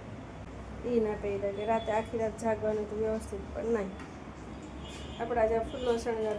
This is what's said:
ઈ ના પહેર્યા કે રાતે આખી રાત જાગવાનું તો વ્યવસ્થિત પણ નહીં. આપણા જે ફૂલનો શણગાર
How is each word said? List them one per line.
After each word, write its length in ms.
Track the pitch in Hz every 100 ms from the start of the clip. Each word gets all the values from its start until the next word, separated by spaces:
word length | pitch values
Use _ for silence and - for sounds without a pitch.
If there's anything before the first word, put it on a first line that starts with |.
| - - - - - - - - 233
ઈ 100 | 240
ના 140 | 214 208
પહેર્યા 300 | 208 196 202
કે 120 | 202
રાતે 280 | 214 226 220
આખી 260 | 214 220 226
રાત 240 | 220 214
જાગવાનું 480 | 226 214 214 214 208
તો 60 | 208
વ્યવસ્થિત 440 | 220 220 - 196 -
પણ 100 | -
નહીં. 260 | 226 226 190 190 - - - - - - - - - - - -
આપણા 260 | 233 240 220
જે 120 | 226
ફૂલનો 400 | 226 262 247 233
શણગાર 400 | 240 226 220